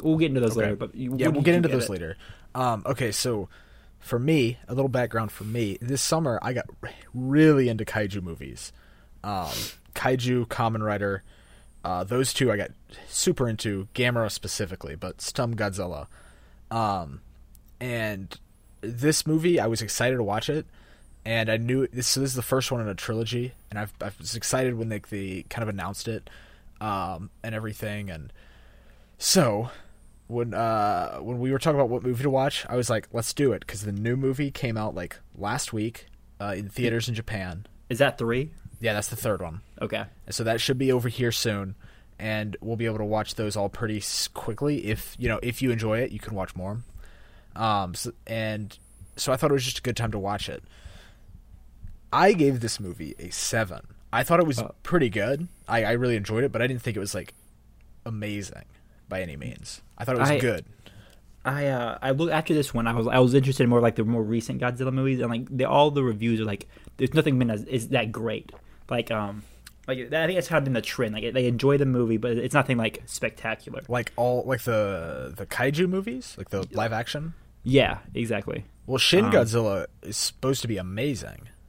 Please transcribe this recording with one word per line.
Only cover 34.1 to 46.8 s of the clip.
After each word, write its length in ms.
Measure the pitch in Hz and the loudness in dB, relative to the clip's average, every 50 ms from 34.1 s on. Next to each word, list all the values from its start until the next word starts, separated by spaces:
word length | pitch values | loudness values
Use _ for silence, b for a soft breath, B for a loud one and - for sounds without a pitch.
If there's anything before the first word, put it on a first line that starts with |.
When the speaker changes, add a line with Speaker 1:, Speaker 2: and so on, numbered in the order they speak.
| 123 | 0
Speaker 2:
movie 340 | 135 135 135 131 143 147 139 | 2 2 0 0 0 -2 -2
came 260 | - - 135 117 113 | -2 -2 -2 -2 -2
out, 180 | 110 107 104 - | -2 -2 -4 -4
like, 240 | 90 90 90 - - - - - | -6 -8 -8 -10 -16 -20 -20 -12
last 360 | - 98 104 120 143 - - | -6 -4 -4 -2 -2 -4 -4
week, 340 | - 110 107 117 113 - - - - - - - - - | -4 -2 -4 -4 -6 -8 -20 -20 -20 -20 -20 -20 -12 -8
uh, 140 | 101 104 98 | -6 -6 -6
in 120 | 95 104 98 | -6 -8 -8
theaters 400 | - 131 120 117 117 117 110 123 | -4 -2 0 0 2 0 0 -2
in 60 | 117 | -4
Japan. 520 | 113 113 - 113 98 92 90 85 95 107 - - - - - | -6 -6 -6 -6 -6 -6 -6 -8 -10 -12 -16 -20 -18 -8 -6
Speaker 1:
Is 100 | 123 113 | 2 4
that 200 | 139 131 - - | 4 2 2 0
three? 320 | 120 117 117 127 147 156 - - - - - - | -2 0 0 -2 -2 -4 -8 -16 -18 -18 -12 -2
Speaker 2:
Yeah, 120 | 117 110 | -2 0
that's 160 | 104 104 - - | 0 0 -2 -4
the 80 | 120 | -6
third 240 | - - 117 101 90 | -4 -2 -2 -2 -2
one. 220 | 90 82 80 104 - - - - | -4 -8 -8 -10 -12 -14 -10 -8
Speaker 1:
Okay. 240 | - 107 110 107 107 - - - - | -8 -6 -4 -6 -6 -8 -12 -18 -12
Speaker 2:
And 80 | - - | -8 -6
so 100 | - 113 | -2 0
that 160 | 113 113 113 | 0 0 0
should 160 | - - 131 127 | 2 0 0 2
be 140 | 135 131 | 4 4
over 160 | 127 123 117 120 | 4 4 2 0
here 240 | - - 123 117 | -2 0 0 0
soon, 440 | 113 - - 113 104 101 98 95 101 b b b b b b b b - | 0 0 0 0 0 -2 -4 -6 -8 b b b b b b b b -8
and 380 | - 110 107 107 107 107 92 - | -6 -4 -4 -2 -4 -6 -8 -8
we'll 160 | 101 110 117 | -6 -6 -4
be 80 | 107 117 | -2 -2
able 140 | 113 107 107 | -2 -2 -2
to 60 | 107 | -2
watch 300 | 104 110 107 107 - - | 0 0 0 -2 -2 -4
those 200 | - 107 104 101 | -4 -4 -2 0
all 140 | 107 101 101 | -2 -2 -2
pretty 280 | - - 120 107 107 101 | -2 -4 -4 -2 -2 -4
s-, 300 | - - - - - - | -4 -4 -4 -4 -4 -4
quickly. 580 | - - - - 104 - 143 147 147 135 - | -6 -8 -6 -6 -4 -2 0 0 0 0 0
If, 300 | 104 110 - - - - - | -2 -4 -4 -4 -10 -8 -4
you 100 | 120 117 | -2 -2
know, 120 | 110 - | -2 0
if 200 | - 123 117 - | -2 -4 -4 0
you 80 | 131 127 | 0 0
enjoy 300 | 117 117 113 110 107 117 | 0 2 0 0 2 2
it, 100 | 131 - | 0 -2
you 80 | - 104 | -4 -8
can 160 | - - 110 | -8 -6 -4
watch 200 | 95 92 - - | -4 -6 -6 -6
more. 280 | 92 90 98 107 120 | -8 -6 -6 -6 -8